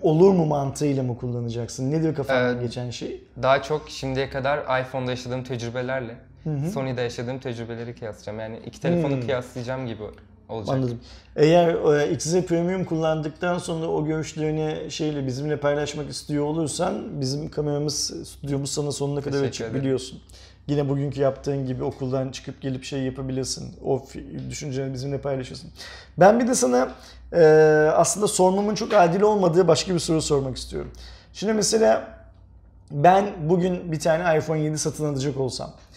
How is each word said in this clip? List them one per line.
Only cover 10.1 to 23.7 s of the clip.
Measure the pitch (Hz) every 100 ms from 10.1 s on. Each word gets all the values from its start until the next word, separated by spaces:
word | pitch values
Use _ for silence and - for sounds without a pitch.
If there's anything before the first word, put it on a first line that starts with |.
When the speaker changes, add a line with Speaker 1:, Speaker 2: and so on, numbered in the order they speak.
| - - - -
Speaker 2:
olacak. | 110 107 131
Speaker 1:
Anladım. | 123 117 - - - -
Eğer, | 151 175 170 175 160 147
e, | 147
X | 139
Z | 151 180
Premium | 175 170 175 190
kullandıktan | 180 160 160 160 151 - 180 175
sonra | 175 165 165
o | 160 151
görüşlerini | 160 156 160 156 156 156 160 -
şeyle, | - 151 147 131
bizimle | 127 151 143
paylaşmak | 143 147 143 151 139
istiyor | - - 147
olursan | 147 160 151 - 185 214 220 147
bizim | 131 143 156
kameramız, | - 147 147 147 147 - 165 -
stüdyomuz | - 139 139 139
sana | 151 143
sonuna | 135 143 143
kadar | 143
Speaker 2:
Teşekkür | 139 131
Speaker 1:
açık | - 117
Speaker 2:
ederim. | 131
Speaker 1:
biliyorsun. | 135 127 - - - - - - -
Yine | 147 139
bugünkü | 139 143 131
yaptığın | 135 135 147 139 131
gibi | 127
okuldan | 143 - 131 131 135
çıkıp | 123 - -
gelip | 135 131
şey | - 139
yapabilirsin. | 131 131 131 131 127 - 123